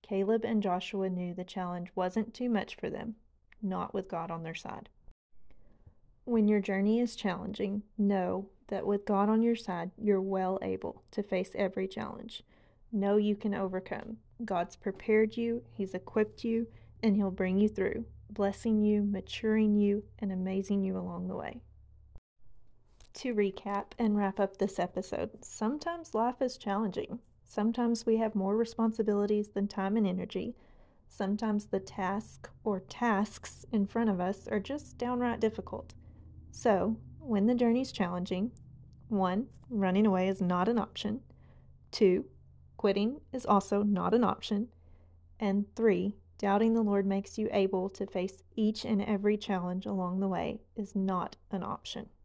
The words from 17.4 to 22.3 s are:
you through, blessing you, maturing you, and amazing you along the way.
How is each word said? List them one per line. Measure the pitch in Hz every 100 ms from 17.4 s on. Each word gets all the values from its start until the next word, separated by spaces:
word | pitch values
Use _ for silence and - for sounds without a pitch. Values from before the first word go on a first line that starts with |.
| 185 190
you | 214
through, | 214 190 - 233 - -
blessing | 214 202 196 233 214
you, | 214 208
maturing | 202 196 - - 220 220 214 208
you, | 202 202 - -
and | 202
amazing | 185 185 190 196 202
you | 190 185
along | 180 175 180
the | 190
way. | - 240 - - - - - - _